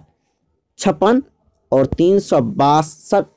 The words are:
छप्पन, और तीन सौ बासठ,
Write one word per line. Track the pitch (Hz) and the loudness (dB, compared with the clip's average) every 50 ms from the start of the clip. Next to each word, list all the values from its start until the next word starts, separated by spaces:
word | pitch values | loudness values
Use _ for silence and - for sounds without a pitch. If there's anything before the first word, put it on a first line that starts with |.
| - _ _ _ _ _ _ _ _ _ _ _ _ _ _ - | -4 _ _ _ _ _ _ _ _ _ _ _ _ _ _ -4
छप्पन, | - 175 160 156 185 202 233 262 269 - _ _ _ _ _ _ _ _ | -4 -4 -2 0 0 0 0 0 -2 -6 _ _ _ _ _ _ _ _
और | - 135 135 135 | 0 0 0 0
तीन | - - 165 175 196 202 | -2 0 0 2 2 0
सौ | 196 - 190 156 | 0 0 0 0
बासठ, | 123 113 101 92 139 143 147 156 156 156 - - - - - 202 - - _ | 0 -2 -2 0 0 2 2 2 0 -2 -10 -18 -8 -4 -2 -2 -2 -4 _